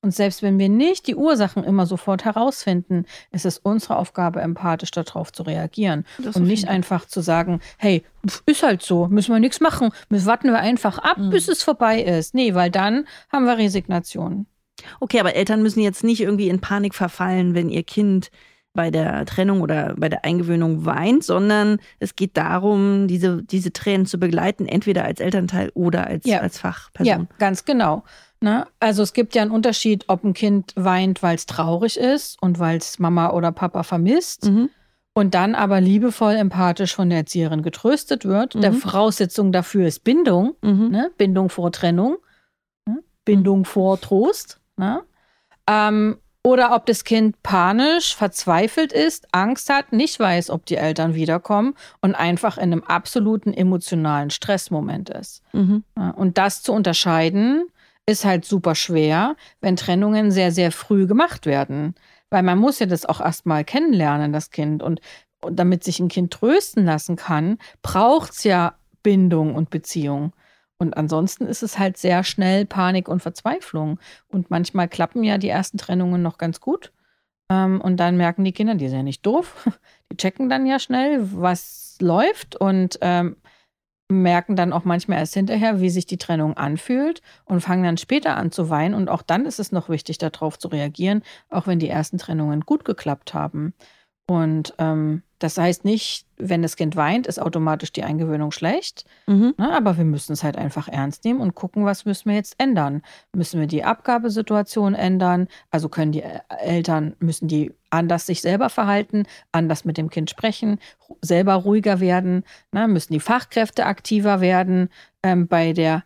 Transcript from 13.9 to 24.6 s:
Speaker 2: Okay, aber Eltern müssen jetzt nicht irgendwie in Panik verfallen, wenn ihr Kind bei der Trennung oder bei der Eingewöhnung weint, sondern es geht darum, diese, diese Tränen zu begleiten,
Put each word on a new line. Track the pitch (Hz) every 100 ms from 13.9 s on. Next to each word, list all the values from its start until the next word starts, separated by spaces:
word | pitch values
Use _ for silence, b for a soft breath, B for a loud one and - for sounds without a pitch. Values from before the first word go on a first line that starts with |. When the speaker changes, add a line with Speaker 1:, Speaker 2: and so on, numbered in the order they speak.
| 180 175 185 175 196 202 _ _ - B B
Speaker 2:
Okay, | 254 240
aber | 185
Eltern | - 196 214
müssen | 214 202
jetzt | 208 190
nicht | 226 226
irgendwie | 202 202 196
in | 185
Panik | - 202 202
verfallen, | - 180 - 185 185 180
wenn | 175 170
ihr | 165
Kind | 165 - 208 190 - b b b b
bei | - 165
der | 165 160 143
Trennung | 147 - 190 196
oder | 160 156 147 -
bei | 156
der | 156 -
Eingewöhnung | 175 170 170 165 156
weint, | 160 165 175 262
sondern | - 180 202 208 208 208 B B
es | 196
geht | - 190 -
darum, | 156 180 196 202 202 196 196
diese, | 180 180 175
diese | - 190 180
Tränen | - - 196
zu | 190 180
begleiten, | 180 170 180 208